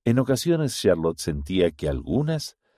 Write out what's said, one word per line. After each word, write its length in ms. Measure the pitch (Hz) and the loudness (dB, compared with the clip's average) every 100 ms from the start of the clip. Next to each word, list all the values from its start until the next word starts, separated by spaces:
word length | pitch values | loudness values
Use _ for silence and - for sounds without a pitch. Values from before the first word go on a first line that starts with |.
| 117 | 0
en 140 | 123 | 2
ocasiones 600 | 135 131 170 165 143 - | 2 0 0 0 0 0
Charlotte 380 | 98 82 82 82 | 2 2 0 -2
sentía 540 | - 73 71 92 85 | -4 -6 -2 0 0
que 180 | - 78 | 0 -4
algunas 680 | 71 - 123 151 160 - - _ | -4 -2 -2 -2 -4 -8 -18 _